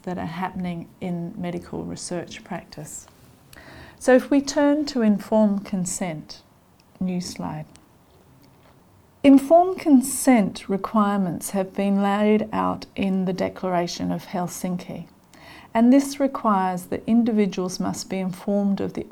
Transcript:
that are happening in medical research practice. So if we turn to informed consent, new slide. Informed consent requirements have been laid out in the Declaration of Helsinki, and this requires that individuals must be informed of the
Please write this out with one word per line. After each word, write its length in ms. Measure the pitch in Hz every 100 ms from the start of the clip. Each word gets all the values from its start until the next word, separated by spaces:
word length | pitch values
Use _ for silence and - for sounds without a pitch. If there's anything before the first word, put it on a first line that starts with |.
that 140 | - 180
are 80 |
happening 640 | 180 165 190 185 180 170 - -
in 320 | 190 175 170 -
medical 480 | 175 175 175 165
research 580 | 170 170 - 175 - -
practice. 600 | - 170 - - 156 - - - - _ _ - - - - -
So 160 | -
if 160 | 254 -
we 100 | 285
turn 460 | 277 311 285 294 285
to 160 | 247
informed 640 | 214 202 - 220 214 196 196
consent, 760 | 190 175 - 185 156 - - _ _ _ _ _ _
new 220 | 185 180
slide. 460 | 175 - 175 156 156 - _ _ _ _ _ _ _ _ _ _ _ _ _ _
Informed 560 | 285 269 - 330 359 381
consent 920 | 330 262 254 - - 240 185 - -
requirements 800 | 196 - 220 202 202 185 151 -
have 240 | 196 190
been 280 | - 202 196
laid 460 | 202 202 214 214 214
out 360 | 190 185 180 - -
in 300 | 196 190 185
the 80 |
Declaration 760 | 185 190 185 185 175 175 - 180
of 140 | 175
Helsinki, 840 | - 185 175 - 185 180 - 170 - _ _ - - - -
and 180 | 233 240
this 260 | 277 277 -
requires 640 | 269 269 226 196 185 180
that 180 | 180 - -
individuals 720 | 233 233 214 202 190 180 180
must 300 | 190 180 -
be 100 | 190
informed 600 | 185 185 - 202 202 196
of 140 | 190
the 120 | - -